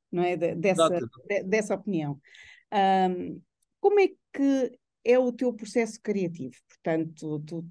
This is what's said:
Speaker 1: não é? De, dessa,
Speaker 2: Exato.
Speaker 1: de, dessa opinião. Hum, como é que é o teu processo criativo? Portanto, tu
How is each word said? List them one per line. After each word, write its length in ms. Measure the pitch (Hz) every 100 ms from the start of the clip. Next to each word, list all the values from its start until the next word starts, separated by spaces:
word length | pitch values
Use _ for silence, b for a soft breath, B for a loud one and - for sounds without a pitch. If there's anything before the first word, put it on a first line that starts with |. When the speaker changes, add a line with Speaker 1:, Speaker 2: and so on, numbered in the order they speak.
| _
Speaker 1:
não 100 | 175
é? 140 | 180 170
De, 180 | 170 170
dessa, 280 | 190 185
Speaker 2:
Exato. 240 | 160 175 117 - -
Speaker 1:
de, 160 | 202
dessa 300 | 185 220 214
opinião. 460 | 190 208 170 147 139 B B B B _
Hum, 680 | 208 190 190 185 180 180 175 - _ _ _
como 180 | 392 403
é 100 | 381
que 720 | - _ - 277 269 247 - _ _
é 160 | - 254
o 140 | 247
teu 220 | 240 247
processo 440 | 226 220 240 220 -
criativo? 520 | 214 202 175 170 127 - _
Portanto, 720 | _ 170 160 160 160 156 151 151
tu 160 | 170 165